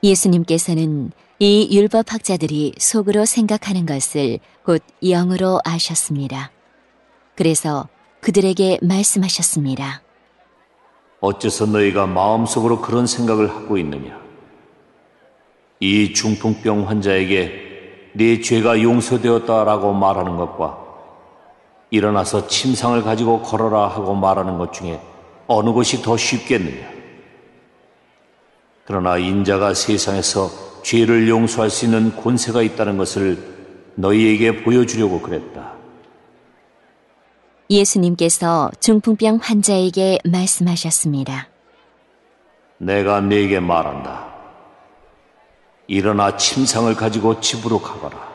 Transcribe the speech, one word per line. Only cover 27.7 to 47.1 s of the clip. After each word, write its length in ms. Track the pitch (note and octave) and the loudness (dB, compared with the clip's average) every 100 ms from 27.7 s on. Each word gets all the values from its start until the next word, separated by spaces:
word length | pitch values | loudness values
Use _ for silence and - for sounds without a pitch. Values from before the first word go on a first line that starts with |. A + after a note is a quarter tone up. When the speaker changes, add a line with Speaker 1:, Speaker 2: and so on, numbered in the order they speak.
| _ _ _ _ _ _ _ _ _ _ _ | _ _ _ _ _ _ _ _ _ _ _
Speaker 2:
그러나 340 | - G2 F2+ F2+ | -6 -2 0 0
인자가 560 | F#2 G2 G2 G2 G2+ | 0 0 2 2 2
세상에서 960 | F2+ - G#2 - G2 F2+ G#2 F#2+ - - - | 0 0 0 0 -2 -2 -2 -4 -6 -18 -14
죄를 460 | - A2+ A2+ A#2 A2+ | -2 2 4 4 4
용서할 420 | A2+ A2+ A#2 A2 | 4 2 0 -2
수 140 | - A#2 | 0 0
있는 300 | A2+ A2 A2 | 2 0 0
권세가 460 | A#2 B2 A#2+ A#2 | -2 0 0 0
있다는 360 | A2 - G#2 G2 | 0 0 -2 -2
것을 400 | F#2 G2 F#2+ F2 - - - - - - | -2 0 -2 -2 -6 -20 -20 -20 -18 -2
너희에게 680 | F#2+ G#2+ A2 G#2+ A2+ G#2+ | 2 4 4 4 2 2
보여주려고 580 | - B2 A#2+ A2 G#2 F2 | 2 2 2 0 0 0
그랬다." 520 | - E2 - D#2 D#2 - - - - _ _ _ _ _ _ _ _ _ _ _ _ _ _ _ _ | -4 -8 -8 -16 -18 -20 -20 -20 -20 _ _ _ _ _ _ _ _ _ _ _ _ _ _ _ _
Speaker 1:
예수님께서 1040 | G3+ G3+ G3+ F3 F3 E3 - F3 E3 C#3 - | 2 4 2 2 2 0 0 0 0 0 -2
중풍병 600 | - G#3+ A3+ G#3+ A3 A3+ | 2 4 2 2 2 0
환자에게 760 | - G#3+ G3+ F#3+ F#3 F3 F#3+ F#3 E3+ | 2 0 2 2 0 0 0 2 0
말씀하셨습니다. 1200 | F3+ F#3 - F3+ E3+ E3 - D#3 C#3+ C3+ C3+ - _ _ _ _ _ _ _ _ _ _ _ _ _ | 0 0 0 0 0 -2 -2 -2 -2 -4 -8 -12 _ _ _ _ _ _ _ _ _ _ _ _ _
Speaker 2:
"내가 400 | F2 G2+ G2 G2+ | -2 0 2 2
네게 380 | G2 G#2 G2+ G2 | 2 2 2 0
말한다. 760 | F2 E2+ D2+ C#2 C2 C2 - - - - - - _ _ _ _ _ _ _ _ _ _ - | 2 0 0 -6 -10 -12 -14 -18 -20 -20 -20 -20 _ _ _ _ _ _ _ _ _ _ -4
일어나 520 | G2 G2 G#2 G2+ - | 0 2 2 2 0
침상을 580 | - - C3 A2+ A#2 A2 | -2 0 0 2 0 0
가지고 460 | A2 | -2